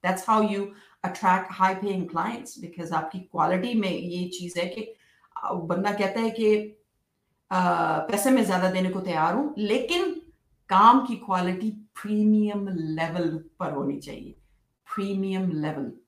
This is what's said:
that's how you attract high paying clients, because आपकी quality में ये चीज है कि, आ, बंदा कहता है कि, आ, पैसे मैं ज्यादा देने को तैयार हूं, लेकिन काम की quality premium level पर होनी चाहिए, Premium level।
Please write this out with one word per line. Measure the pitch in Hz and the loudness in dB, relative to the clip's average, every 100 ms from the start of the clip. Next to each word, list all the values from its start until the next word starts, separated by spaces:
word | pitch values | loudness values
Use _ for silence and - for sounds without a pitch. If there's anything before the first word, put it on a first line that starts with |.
that's | 208 185 - | -2 -2 2
how | 220 214 | 4 4
you | 202 202 - - _ 180 | 0 -4 -10 -20 _ -8
attract | - 190 185 190 | -2 2 2 0
high | - 190 | 0 2
paying | 190 202 185 165 | 2 -2 -2 -4
clients, | 165 190 240 - - | -4 -4 -6 -12 -14
because | 170 - 160 | -16 -10 -4
आपकी | 160 160 185 | -4 -4 -10
quality | - 170 160 185 233 | -10 0 2 2 2
में | 226 196 | 0 0
ये | 170 180 175 180 | -2 -6 -6 -6
चीज | - 175 175 | -6 -8 -4
है | 180 | -6
कि, | 220 214 - _ _ _ - | -6 -12 -14 _ _ _ -10
आ, | - | -6
बंदा | 180 165 175 196 | -6 -2 0 0
कहता | 202 196 226 | 0 -2 0
है | 226 | -2
कि, | 220 214 214 214 - _ _ _ _ _ _ _ | 2 4 4 0 -14 _ _ _ _ _ _ _
आ, | 185 180 170 165 156 | 0 2 2 0 0
पैसे | - 196 262 | 0 0 4
मैं | 254 | 4
ज्यादा | 196 185 185 | 4 2 2
देने | 185 185 | 2 0
को | 190 | -2
तैयार | 185 160 156 | -2 0 2
हूं, | 196 294 - | 2 -2 -4
लेकिन | 208 247 247 349 359 - - _ _ _ _ | 0 0 0 -2 -2 -4 -12 _ _ _ _
काम | 190 220 254 262 | 6 8 8 4
की | 214 | -6
quality | - 185 180 185 220 | -2 0 0 -2 -4
premium | 214 - - 202 214 214 214 208 208 196 | -6 -14 -14 -4 2 6 6 4 0 -4
level | 175 160 156 165 170 165 156 - _ | -4 -4 -2 -2 0 -2 -2 -10 _
पर | 165 | -6
होनी | 143 139 143 | -4 -4 -4
चाहिए, | - - - - _ _ _ _ _ | -8 -14 -14 -18 _ _ _ _ _
Premium | - 196 196 190 190 185 | -6 -4 -2 -2 0 0
level। | 156 151 143 123 - | 0 -2 -4 -8 -10